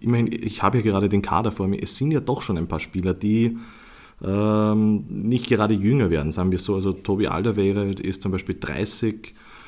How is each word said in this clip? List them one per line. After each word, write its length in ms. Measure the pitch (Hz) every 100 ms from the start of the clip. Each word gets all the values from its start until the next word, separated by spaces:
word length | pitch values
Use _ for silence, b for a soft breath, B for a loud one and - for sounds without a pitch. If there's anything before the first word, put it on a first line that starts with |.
immerhin, 320 | 117 120 117
ich 300 | - 110 -
habe 160 | 101 120
ja 40 |
gerade 280 | 107 98 101
den 120 | 101
Kader 300 | - 80 113
vor 160 | - 95
mir, 120 | 101
es 160 | - -
sind 140 | 143
ja 100 | 151
doch 200 | - 123
schon 160 | - 87
ein 120 | 85
paar 120 | 80
Spieler, 320 | - 92 92
die, 460 | 90 104 113 117 117 B B B B B B
ähm, 800 | - 101 107 107 107 107 107 104 -
nicht 380 | 104 107 127 -
gerade 280 | 110 107
jünger 340 | 104 101 139 98
werden, 240 | 80 76
sagen 180 | 78 92
wir 80 | 92
so. 160 | -
Also 180 | 95 95
Tobi 320 | 92 - 101 101
Alderweireld 760 | 80 113 101 98 101 98 95
ist 220 | 95 95
zum 100 | 101
Beispiel 240 | 92 - 90
dreißig, 760 | - 73 107 - 113 107 - - B B